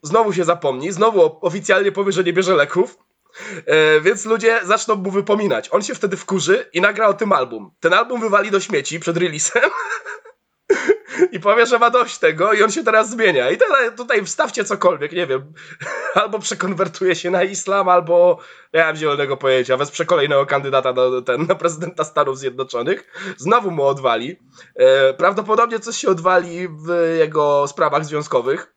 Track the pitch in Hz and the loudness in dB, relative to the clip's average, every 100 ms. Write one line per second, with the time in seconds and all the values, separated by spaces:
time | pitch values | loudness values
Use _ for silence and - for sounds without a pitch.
0 | 151 220 214 180 165 170 143 127 165 180 | -2 0 0 0 0 0 -2 -4 -6 0
1 | 226 202 160 - 180 190 202 190 196 196 | 2 4 2 2 -4 -4 2 2 2 -2
2 | 196 175 175 175 185 170 143 180 240 - | -2 0 0 0 2 2 2 0 -2 -4
3 | _ _ _ - 214 180 - 156 156 156 | _ _ _ -20 -16 -12 0 4 6 4
4 | 170 214 220 226 220 226 185 208 - 208 | 4 0 -2 0 2 0 0 -2 0 -4
5 | 190 196 196 208 202 113 - 185 202 254 | -2 -4 0 0 0 -2 -2 -2 -2 -6
6 | 196 185 - 190 147 226 - 170 202 202 | -6 -6 -4 -2 2 0 0 0 0 2
7 | 214 196 208 160 123 113 95 _ 165 190 | 0 2 0 0 0 -8 -14 _ 2 2
8 | 240 240 220 202 208 196 - 160 135 160 | 0 -4 0 0 2 -2 0 -4 -2 -6
9 | 175 170 175 151 - 240 - - - - | -4 -2 -2 -2 -2 0 0 -2 -8 -10
10 | - - - _ _ _ - 381 311 440 | -10 -16 -18 _ _ _ -2 -2 0 -2
11 | - - 359 190 202 233 233 240 240 247 | -2 -2 -2 0 0 2 2 4 2 2
12 | 233 - 160 160 202 208 220 330 226 220 | 0 0 0 2 0 2 2 2 2 2
13 | 208 233 208 139 123 214 440 277 233 220 | 0 0 2 2 0 2 2 2 0 -4
14 | 240 226 185 - 302 240 202 202 175 151 | -2 -2 -2 -4 -4 -2 -4 0 0 0
15 | 147 175 151 131 147 156 - - - - | -4 -4 -4 -4 -6 -20 -20 -16 -12 -10
16 | - - 214 208 - 202 185 175 180 - | -4 -2 -2 -4 -8 -6 -4 -2 -4 -2
17 | 185 165 175 180 190 202 190 196 185 180 | -2 -2 -2 -2 -2 -4 -4 0 2 2
18 | 160 175 180 - - - - 160 160 156 | 4 4 4 2 -6 -20 -4 0 0 0
19 | 151 143 139 135 135 131 127 131 143 - | -2 -2 -2 0 2 2 2 -2 -2 -4
20 | 165 170 143 139 139 139 135 135 127 127 | 0 2 2 2 2 -2 0 0 0 0
21 | 127 127 127 123 165 185 170 156 170 - | 0 0 -2 -2 -2 0 -2 -4 -10 -6
22 | 151 151 139 131 135 127 127 120 135 202 | -4 -2 -2 -2 -6 -6 -6 -4 -4 -4
23 | - - 196 - 147 240 196 160 139 139 | -6 -16 -14 -8 0 0 0 0 0 0
24 | 131 113 127 185 _ _ - - 131 135 | 0 -2 -4 -12 _ _ -12 4 6 6
25 | 135 135 180 202 208 220 240 226 226 - | 4 4 0 0 0 2 2 0 -6 -4
26 | 254 175 180 180 175 170 180 151 160 175 | 0 0 2 2 0 -8 -10 -10 -4 0
27 | 165 165 156 151 147 143 139 - 151 143 | 2 2 0 2 2 2 0 0 0 0
28 | 151 151 147 131 120 160 - | -2 -6 -2 -2 0 -4 -6